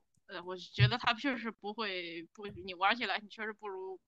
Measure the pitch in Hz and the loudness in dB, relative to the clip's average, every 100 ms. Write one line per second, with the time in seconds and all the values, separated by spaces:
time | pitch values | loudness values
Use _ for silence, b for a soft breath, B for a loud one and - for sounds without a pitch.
0 | _ _ - 185 180 185 175 - 208 233 | _ _ -12 -10 -8 -8 -4 6 6 6
1 | 240 226 277 240 226 - 202 220 208 185 | 2 2 2 0 -4 -6 -8 -4 -2 -2
2 | 170 170 165 - 202 190 190 175 190 240 | -4 -6 -10 -10 -10 -8 -10 2 4 4
3 | 214 190 208 - 214 208 208 190 190 185 | 2 -2 -4 -8 -6 -6 -8 -6 -8 -10